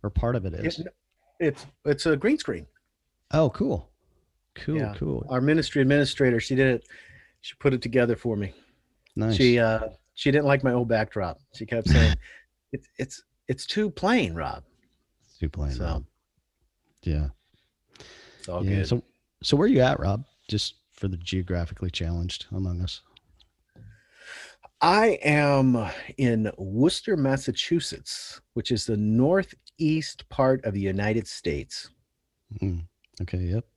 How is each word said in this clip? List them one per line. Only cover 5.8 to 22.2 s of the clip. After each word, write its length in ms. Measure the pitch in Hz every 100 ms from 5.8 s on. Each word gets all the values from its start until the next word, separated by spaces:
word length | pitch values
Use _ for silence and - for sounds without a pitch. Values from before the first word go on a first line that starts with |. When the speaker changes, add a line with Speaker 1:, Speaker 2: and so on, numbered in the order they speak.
Speaker 2:
administrator, 580 | 131 143 135 - 135 117
she 160 | - 131
did 120 | 135 120
it. 120 | _ - - - _ _
She 120 | - -
put 140 | 147
it 80 | 127
together 340 | 117 127 120 113
for 200 | 120 104
me. 180 | 98 - _ _ _ _ _ -
Speaker 1:
Nice. 200 | 110 107
Speaker 2:
She, 240 | 127 120
uh, 300 | 113 110 110 - _ -
she 160 | 143
didn't 160 | 143 147
like 160 | 139
my 100 | 131
old 140 | 120 120
backdrop. 500 | 113 107 - 90 85 _
She 120 | - 110
kept 220 | 117 107
saying, 280 | 73 78 71 - -
Speaker 1:
<laughs> 280 | _ _ _
Speaker 2:
"It's, 140 | - _ _
it's, 260 | 131 - _ _ _
it's 180 | 131 -
too 240 | - 214
plain, 440 | - 185 240 117
Rob." 300 | 82 73 - - _ _ _ _ _ _
Speaker 1:
It's 120 | _
too 120 | 80
plain, 220 | - 71
Speaker 2:
So. 140 | 64 82
Speaker 1:
Rob. 200 | 73 67 _ _ _ _ _ _ _ _ _
Yeah. 260 | - 73 71 - _ _ _ _ _ _ - - - _
Speaker 2:
It's 100 | -
all 160 | 90 92
Speaker 1:
Yeah. 120 | 98
Speaker 2:
good. 100 | 98
Speaker 1:
So, 160 | 120 - _ _ _
so 120 | - 143
where 100 | 202
are 40 |
you 100 | 180
at, 180 | 127 139
Rob? 260 | 92 101 135 _ _
Just 240 | 104 - - _
for 160 | _ 98
the 80 | 90
geographically 720 | 85 92 87 87 85 - 90
challenged 560 | - 82 85